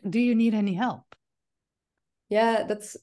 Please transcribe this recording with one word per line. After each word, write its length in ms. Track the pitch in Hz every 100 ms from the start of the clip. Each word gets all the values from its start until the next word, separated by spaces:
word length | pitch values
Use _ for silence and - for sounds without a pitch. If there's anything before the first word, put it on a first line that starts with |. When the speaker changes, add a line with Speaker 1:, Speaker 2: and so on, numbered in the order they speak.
| 202
Speaker 1:
do 120 | 214
you 140 | 247
need 200 | 226 226
any 200 | 214 202
help? 320 | 175 254 139 - - _ _ _ _ _ _ _ _ _ _ -
Speaker 2:
Yeah, 360 | 208 233 220
that's, 320 | 170 208 - -